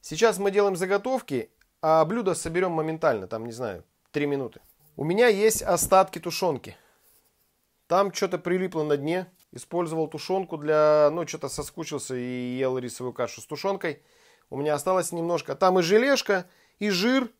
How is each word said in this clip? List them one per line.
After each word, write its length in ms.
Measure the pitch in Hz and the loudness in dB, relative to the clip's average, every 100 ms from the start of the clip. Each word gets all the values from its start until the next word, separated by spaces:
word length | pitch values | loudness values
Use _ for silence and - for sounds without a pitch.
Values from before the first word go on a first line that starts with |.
Сейчас 360 | - 156 226 185 | -10 2 2 2
мы 100 | 202 | 0
делаем 260 | 196 202 180 | 2 2 0
заготовки, 760 | 185 196 220 262 - 131 107 _ _ _ | 0 0 0 -4 -2 -6 -6 _ _ _
а 240 | 156 160 160 | 2 4 4
блюдо 280 | 233 190 | 0 -2
соберём 380 | 160 165 165 185 | -2 -2 -2 0
моментально, 560 | 160 156 160 160 113 92 | 0 -2 0 0 0 -4
там, 180 | 113 117 | -8 -8
не 60 | |
знаю, 320 | 113 120 87 - _ _ | -8 -8 -8 -14 _ _
три 140 | 151 143 | -4 -2
минуты. 340 | 139 123 - _ _ _ - | -2 -4 -10 _ _ _ -6
У 80 | |
меня 240 | 151 190 240 | -2 4 4
есть 340 | 196 214 214 | 6 2 2
остатки 560 | - 175 - 190 190 175 | -2 -2 4 4 4 -2
тушёнки. 580 | 170 160 180 131 - - _ _ _ _ _ _ _ _ _ _ _ | -8 -4 -4 -4 -10 -20 _ _ _ _ _ _ _ _ _ _ _
Там 260 | 175 202 | 0 2
что-то 280 | - 190 180 | -2 -4 -4
прилипло 420 | 175 180 185 165 | -2 -2 -2 -4
на 160 | 151 143 | 0 0
дне. 300 | 143 175 180 _ _ | 0 -4 -6 _ _
Использовал 560 | 127 - 170 165 160 151 | -20 -8 -6 -4 -4 -4
тушёнку 500 | 156 - 185 185 160 | -6 -4 -4 -4 -6
для, 520 | 147 151 151 151 147 | 0 4 6 6 4
ну, 160 | 160 156 | 2 -6
что-то 220 | 160 139 | -8 -8
соскучился 680 | - 143 - 160 147 - 127 | -8 -10 -10 -8 -8 -6 -8
и 420 | 123 127 123 127 | -6 -6 -6 -2
ел 220 | 131 127 | -2 -2
рисовую 340 | 123 110 123 | -6 -8 -10
кашу 280 | 120 120 - | -4 -6 -6
с 40 | - | -12
тушёнкой. 560 | 147 196 196 170 143 _ _ _ _ _ | -6 -4 -4 -4 -8 _ _ _ _ _
У 80 | 131 | -4
меня 160 | 147 | -2
осталось 380 | 147 185 185 170 | -2 0 0 0
немножко. 440 | 175 170 170 - 143 | -4 -2 -2 -4 2
Там 220 | 190 185 | 4 4
и 60 | |
желешка, 640 | 165 214 269 269 - 196 180 _ _ _ | 4 4 4 2 2 -2 -2 _ _ _
и 100 | 208 | -2
жир 400 | 180 220 262 240 _ | 2 2 2 0 _